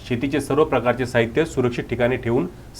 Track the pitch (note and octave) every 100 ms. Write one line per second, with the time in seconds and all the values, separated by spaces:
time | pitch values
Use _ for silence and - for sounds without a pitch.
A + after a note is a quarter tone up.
0 | - A#2+ C#3 C#3 - C#3 - B2+ A#2+ A#2+
1 | B2 B2 A#2 A#2+ D#3+ - B2 A#2+ C#3 B2
2 | A#2+ B2 A#2 A#2+ F3+ - - -